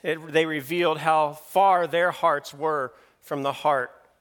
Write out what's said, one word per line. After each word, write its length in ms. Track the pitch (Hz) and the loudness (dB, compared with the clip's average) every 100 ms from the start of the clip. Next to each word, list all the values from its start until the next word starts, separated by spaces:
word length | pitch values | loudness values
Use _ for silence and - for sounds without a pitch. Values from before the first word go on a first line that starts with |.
it, 300 | 165 160 160 | -6 -6 -2
they 140 | 151 160 | 0 0
revealed 500 | 156 131 175 170 156 | -2 -4 0 0 0
how 380 | 156 156 151 | 2 2 2
far 520 | 147 - 185 196 180 165 | -4 -4 2 4 4 2
their 260 | 165 175 | 0 0
hearts 420 | - 170 143 - | 0 0 0 -4
were 400 | 143 156 151 127 - _ _ | -6 -4 -2 -4 -10 _ _
from 220 | - 147 | -10 -6
the 100 | 139 | -4
heart 380 | 135 151 139 123 - _ _ | -2 0 0 -2 -10 _ _